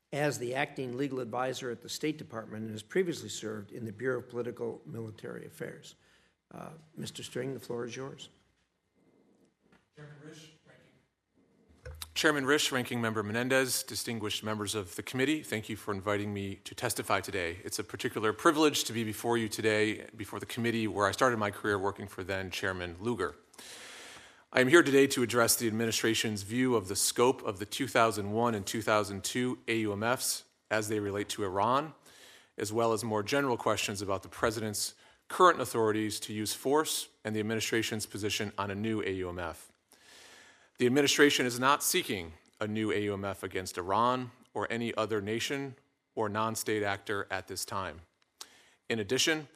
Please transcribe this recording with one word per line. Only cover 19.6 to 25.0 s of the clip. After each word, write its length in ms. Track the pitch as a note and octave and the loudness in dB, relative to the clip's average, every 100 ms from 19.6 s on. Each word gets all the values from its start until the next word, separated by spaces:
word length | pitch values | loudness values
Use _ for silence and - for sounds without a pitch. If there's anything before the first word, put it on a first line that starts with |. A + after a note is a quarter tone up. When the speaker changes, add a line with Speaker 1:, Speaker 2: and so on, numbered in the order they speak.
| G#2+ G#2+ G#2+ G2+ - G#2+ | 2 4 2 0 -8 -12
Speaker 2:
before 220 | G2 G#2+ | -10 -8
the 80 | - | -8
committee 400 | - A#2 A2+ G#2+ | -2 0 0 0
where 180 | F#2 G2 | 2 0
I 60 | |
started 260 | F#2+ C3 A2+ | 4 2 4
my 140 | G#2 | -2
career 260 | G2+ G#2+ G2+ | 0 0 2
working 300 | G2 G2 G2+ | 0 -2 -10
for 160 | - | -8
then 260 | F2+ F#2+ F#2+ | -4 -4 -4
Chairman 460 | - G2+ F#2 F2 F2 | -2 -2 -2 -6 -4
Lugar. 360 | A2 A2 E2+ - _ - - - - - - - - - _ | -4 -2 -2 -4 _ -20 -18 -16 -16 -18 -18 -18 -20 -20 _
I 60 | - | 4
am 80 | B2+ | 10
here 160 | E3+ | 10
today 240 | C#3 C3+ | 10 8